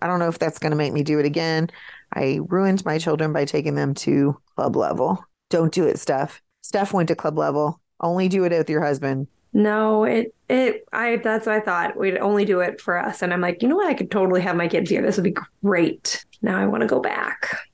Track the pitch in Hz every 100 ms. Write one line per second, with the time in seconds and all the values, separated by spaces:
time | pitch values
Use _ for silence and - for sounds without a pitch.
0 | 170 180 170 165 165 - 156 151 147 147
1 | 147 151 147 151 165 160 170 - - -
2 | _ - 135 147 156 180 190 190 175 156
3 | 165 151 156 151 143 147 151 143 143 139
4 | - 143 139 139 _ - 135 - 80 -
5 | 143 190 - _ _ 170 165 175 156 -
6 | - 135 151 - _ _ - 202 202 190
7 | 165 160 156 151 147 143 151 - _ -
8 | 170 180 185 196 180 170 156 151 147 143
9 | 139 135 139 _ _ 214 208 214 220 214
10 | 220 226 233 - - 254 254 - - -
11 | 233 233 233 220 220 214 214 175 170 -
12 | 190 180 202 208 196 180 175 - - 175
13 | 180 - 180 180 180 175 247 349 370 -
14 | 190 202 190 180 180 175 170 170 170 -
15 | - 196 180 - - _ 202 175 170 -
16 | - - - - 208 190 196 220 220 -
17 | - - - - - - -